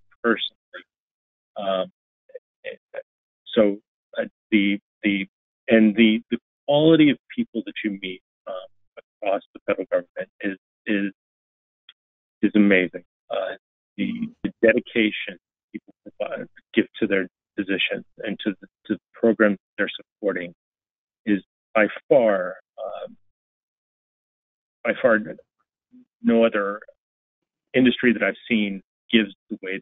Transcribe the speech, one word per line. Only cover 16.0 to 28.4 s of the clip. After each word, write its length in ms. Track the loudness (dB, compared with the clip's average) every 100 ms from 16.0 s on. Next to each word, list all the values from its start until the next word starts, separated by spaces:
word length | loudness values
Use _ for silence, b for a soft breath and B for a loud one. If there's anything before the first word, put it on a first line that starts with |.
provide, 420 | -20 _ -10 -8 -12 _ _
give 120 | -2 -2 -4
to 80 | -2
their 220 | -2 -2 -10 _ -10
positions 460 | -4 -4 -4 -6 -10 _
and 180 | -10 -6
to 100 | -6 -6
the, 80 | -12 _ -8
to 80 | -8
the 40 | _
programs 440 | 0 0 4 2 2 _ -6
they're 100 | -6 -6
supporting 580 | -18 _ -4 -4 -8 -14 _ _ _ _ _ _ -2
is 160 | -2 -4 _ _
by 140 | 0 0 -2 2
far, 460 | 4 4 0 -2 -10 _ -16
um, 380 | -14 -12 -14 -18 _ _ _ _ _ _ _ _ _ _ _ _ _ _ _ _
by 80 | -6 0
far 180 | 2 2 0 -12 _ _ _ _ _ -20 _ _
no 220 | 2 4
other 380 | 4 2 -4 -8 -14 _ _ _ _ _ _ _ _
industry 380 | 2 2 4 2
that 120 | 2
I've 120 | -2 -4